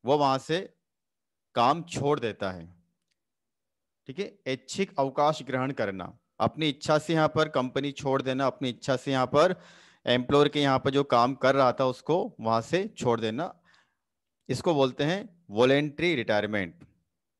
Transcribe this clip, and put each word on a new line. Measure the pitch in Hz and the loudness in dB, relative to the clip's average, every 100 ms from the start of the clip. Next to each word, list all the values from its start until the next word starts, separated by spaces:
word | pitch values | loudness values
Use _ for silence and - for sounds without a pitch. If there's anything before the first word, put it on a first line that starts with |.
वो | 110 147 | 0 2
वहाँ | 143 135 | 2 0
से | - 165 196 _ _ _ _ _ _ _ _ | -2 -6 -6 _ _ _ _ _ _ _ _
काम | - 120 160 | 0 2 2
छोड़ | 156 - 139 147 | -4 -4 -2 -2
देता | 117 101 98 | -2 -6 -8
है। | 92 85 92 _ _ _ _ _ _ _ _ _ _ _ _ - | -8 -14 -20 _ _ _ _ _ _ _ _ _ _ _ _ -18
ठीक | 135 | -12
है, | 202 - - | -12 -10 -8
ऐच्छिक | 131 - - 196 - | -8 -8 -8 -6 -2
अवकाश | 135 127 147 151 | -4 0 0 0
ग्रहण | 127 127 131 | -4 -4 -4
करना, | 135 107 95 87 - _ - | -4 -4 -6 -10 -14 _ -4
अपनी | 117 151 156 | -2 -2 -4
इच्छा | 139 - 151 | -4 0 0
से | 151 | 2
यहाँ | 160 156 | 2 2
पर | 156 156 | 2 0
कंपनी | 147 127 135 143 | 0 -2 -4 -6
छोड़ | 139 143 135 | -6 -2 -2
देना, | 131 131 135 | -2 -2 -2
अपनी | - 131 | -2 -6
इच्छा | 113 - 127 | -6 -4 -4
से | - | 0
यहाँ | 135 127 | -2 2
पर | 143 175 175 - - - _ 123 | 4 2 0 -10 -20 -20 _ 0
एम्प्लॉयर | 123 123 143 147 | 0 4 4 4
के | 147 | 2
यहाँ | 143 131 | 2 2
पर | 139 | 2
जो | 135 | 0
काम | 143 120 123 | 2 4 4
कर | 135 127 | 2 2
रहा | 139 127 | 4 4
था | - | 2
उसको | 131 127 - 165 208 - | -2 -2 -2 -2 -2 -6
वहाँ | 113 113 | 0 0
से | 117 170 208 | 0 -4 -4
छोड़ | - 127 117 | -4 -2 0
देना, | 110 113 175 - _ _ _ _ _ _ _ _ - | -2 -6 -8 -12 _ _ _ _ _ _ _ _ -8
इसको | 127 - | -4 0
बोलते | 151 135 123 | 2 2 0
हैं | 143 190 214 _ - | -2 -2 -8 _ -6
वॉलंटरी | 101 127 139 147 143 170 | 2 4 4 0 -2 -2
रिटायरमेंट। | 151 110 107 104 107 90 - - _ _ _ _ | -2 0 0 0 -4 -6 -10 -20 _ _ _ _